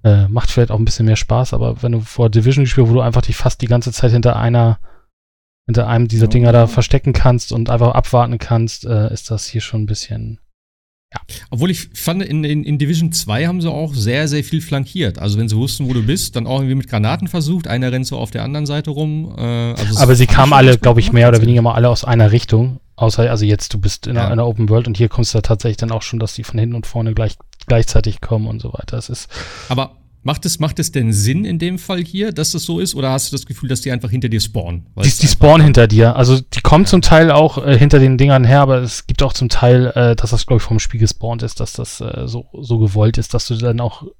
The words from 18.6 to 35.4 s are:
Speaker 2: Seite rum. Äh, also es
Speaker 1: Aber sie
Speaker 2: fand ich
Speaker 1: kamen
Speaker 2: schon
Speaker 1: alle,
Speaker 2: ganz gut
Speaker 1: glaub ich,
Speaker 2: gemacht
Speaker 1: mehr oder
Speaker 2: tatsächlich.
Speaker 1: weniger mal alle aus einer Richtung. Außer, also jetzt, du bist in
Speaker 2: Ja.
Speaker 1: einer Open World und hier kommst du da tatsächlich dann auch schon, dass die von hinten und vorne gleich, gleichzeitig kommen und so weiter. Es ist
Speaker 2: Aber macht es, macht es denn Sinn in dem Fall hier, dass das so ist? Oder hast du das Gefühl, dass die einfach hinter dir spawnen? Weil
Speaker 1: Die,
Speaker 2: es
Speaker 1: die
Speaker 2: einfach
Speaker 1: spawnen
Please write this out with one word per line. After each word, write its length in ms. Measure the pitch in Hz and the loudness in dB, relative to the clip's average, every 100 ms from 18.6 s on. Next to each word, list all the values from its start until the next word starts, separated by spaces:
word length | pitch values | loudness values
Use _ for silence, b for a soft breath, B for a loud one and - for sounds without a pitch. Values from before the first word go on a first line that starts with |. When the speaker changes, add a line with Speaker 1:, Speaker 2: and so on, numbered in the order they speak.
Speaker 2:
Seite 240 | 147 147 151 | -6 -6 -6
rum. 440 | 143 156 151 160 - | -6 -6 -6 -8 -8
Äh, 40 | |
also 420 | 120 120 117 117 | -6 -4 -4 -4
es 140 | 107 104 | -4 2
Speaker 1:
Aber 180 | 123 | 4
sie 100 | 123 | 4
Speaker 2:
fand 60 | 123 | 4
ich 40 | |
Speaker 1:
kamen 140 | - 135 | 6 6
Speaker 2:
schon 80 | 139 | 6
Speaker 1:
alle, 100 | 131 | 6
Speaker 2:
ganz 80 | 120 | 6
gut 40 | |
Speaker 1:
glaub 140 | 127 113 | 4 4
ich, 80 | |
Speaker 2:
gemacht 80 | 101 | 4
Speaker 1:
mehr 140 | 117 120 | 4 6
oder 40 | 117 | 6
Speaker 2:
tatsächlich. 100 | 113 | 4
Speaker 1:
weniger 140 | 120 | 2
mal 120 | 117 | 2
alle 140 | 117 120 | 2 2
aus 140 | 117 | 0
einer 280 | 123 117 107 | 0 4 4
Richtung. 480 | 117 - 110 127 127 _ | 4 2 0 0 -6 _
Außer, 340 | - 113 - 117 | -2 -2 0 0
also 160 | 113 | 0
jetzt, 280 | 104 101 - | 0 -2 -2
du 60 | 101 | -4
bist 260 | 98 - - | -4 -4 -6
in 80 | 120 | -2
Speaker 2:
Ja. 100 | 98 | -2
Speaker 1:
einer 180 | 117 | -2
Open 240 | 120 110 107 | -2 -2 0
World 180 | 113 113 | 0 0
und 100 | 98 | -2
hier 120 | 113 | 0
kommst 240 | - 123 | 0 -2
du 40 | 110 | -2
da 40 | |
tatsächlich 340 | - 110 117 107 | 0 -2 -2 -4
dann 140 | 113 | -6
auch 100 | 113 | -6
schon, 160 | - 113 | -6 -6
dass 140 | 110 | -6
die 80 | - | -8
von 160 | 107 113 | -8 -4
hinten 160 | 117 | -4
und 100 | 117 - | -6 -8
vorne 260 | 120 113 | -6 -4
gleich, 220 | 110 107 - _ - - | -2 -4 -6 _ -20 0
gleichzeitig 520 | - - 110 104 - | 0 4 2 0 -6
kommen 260 | - 110 110 | -6 -4 -4
und 120 | 110 | -8
so 100 | 117 | -10
weiter. 240 | - - 120 | -12 -10 -10
Es 120 | - | -10
ist 200 | 120 - B B B B | -14 -14 B B B B
Speaker 2:
Aber 280 | 127 135 _ _ _ | -4 -6 _ _ _
macht 240 | 131 151 | -8 -6
es, 140 | 180 - | -6 -4
macht 180 | 151 - | -4 -4
es 140 | 151 | -4
denn 200 | 139 113 | -2 0
Sinn 320 | 104 104 151 | 0 0 -2
in 140 | 208 165 | -4 -4
dem 220 | 170 180 | -6 -8
Fall 240 | - 185 | -8 -8
hier, 280 | 165 185 214 | -6 -6 -6
dass 200 | 151 160 | -4 -4
das 100 | 165 | -4
so 160 | - 170 | -6 -4
ist? 140 | 185 | -4
Oder 160 | - 135 | -4 -4
hast 220 | 131 - | -2 -4
du 40 | |
das 120 | 135 - | -8 -10
Gefühl, 200 | 123 123 | -10 -6
dass 140 | 127 | -6
die 100 | 135 | -4
einfach 200 | 123 110 | -6 -4
hinter 180 | 127 120 | -4 -2
dir 100 | 110 | -2
spawnen? 460 | - - 85 87 - | -4 -6 -8 -10 -12
Weil 120 | - | 0
Speaker 1:
Die, 40 | 131 | 0
Speaker 2:
es 80 | - | 2
Speaker 1:
die 60 | |
Speaker 2:
einfach 80 | 147 | 2
Speaker 1:
spawnen 260 | - | 4